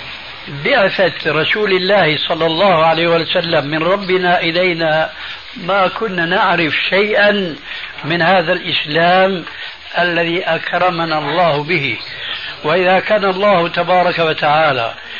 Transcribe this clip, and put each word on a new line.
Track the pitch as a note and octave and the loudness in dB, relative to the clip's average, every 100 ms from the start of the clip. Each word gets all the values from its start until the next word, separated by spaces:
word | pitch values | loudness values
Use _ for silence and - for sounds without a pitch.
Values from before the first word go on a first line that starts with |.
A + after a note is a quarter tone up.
| - - - - - C#3+ F3 | -16 -16 -16 -16 -12 -6 0
بعثة | C4 F#3+ - F3+ - E3 | 2 2 2 0 0 -2
رسول | D3+ D3+ G#3+ G#3 | 0 0 0 2
الله | F#3 F#3 G3+ D#3+ D3+ | 0 2 2 2 0
صلى | - E3 E3 | -2 -2 0
الله | D#3+ G3+ E3 D#3+ | 2 2 4 4
عليه | D#3+ E3+ | 2 2
وسلم | E3 D3+ F#3 E3+ D#3+ C#3+ | 2 0 -2 0 -2 0
من | D#3 | -2
ربنا | E3 G3+ F#3 F#3 F3+ F3 | 0 0 0 0 2 2
إلينا | E3+ E3 F#3 E3 E3 D#3 D#3 - - - - - | 0 0 0 0 0 0 -2 -6 -14 -16 -16 -10
ما | F3 G3 F#3 | -2 0 0
كنا | - A3+ F3+ E3 | 0 -4 -2 0
نعرف | F#3+ G3 F3 D#3+ C3 - | 2 2 2 0 -2 0
شيئا | F#3 G#3 G#3 G#3 G3+ F3+ C#3+ - - - - | 0 2 2 2 2 -2 -6 -12 -14 -14 -10
من | D3 E3+ | -4 0
هذا | E3 F#3+ E3 | 2 2 2
الإسلام | F3+ F3+ C#3+ D3+ D3+ E3+ F#3 F#3+ F#3 - - - - - - | -2 -2 -4 -2 2 4 4 4 0 -6 -14 -14 -16 -8 -2
الذي | F3 E3+ E3+ E3+ | 0 0 0 -2
أكرمنا | E3+ E3 - F3+ F3+ E3+ E3 D#3 | -2 -4 -2 0 0 0 -2 -2
الله | D3 D#3+ E3+ C#3+ | -2 2 2 2
به. | D3 F3 C#3 G#2+ - - - - - - | 0 -2 -2 -6 -10 -12 -10 -10 -12 -6
وإذا | D3+ F3 F3+ F#3 | 0 2 4 2
كان | - G#3+ G3 | 2 0 2
الله | F#3 G#3 F#3 E3+ | 2 2 4 2
تبارك | F3 F3 F3+ F3 E3 | -2 2 2 2 2
وتعالى | D#3+ D3+ D3+ D3+ D#3 C3 A2+ - - | 0 2 2 4 4 2 -2 -6 -14